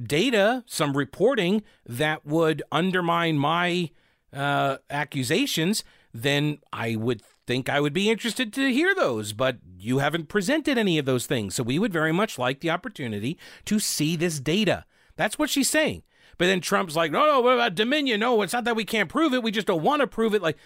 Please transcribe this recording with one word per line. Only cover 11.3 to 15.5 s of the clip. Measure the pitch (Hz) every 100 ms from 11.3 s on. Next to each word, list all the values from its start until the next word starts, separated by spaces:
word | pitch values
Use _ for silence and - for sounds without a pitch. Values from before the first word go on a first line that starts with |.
| 131 101 -
So |
we | 117 143
would | 226
very | 165 156
much | 170 214 -
like | 127 139
the | 165
opportunity | 175 262 - 123 104 117 - - - -
to | 214
see | - - 151 165
this | 175 151
data." | 131 190 196 101 - _ _ -
That's | 202 -
what |
she's | 302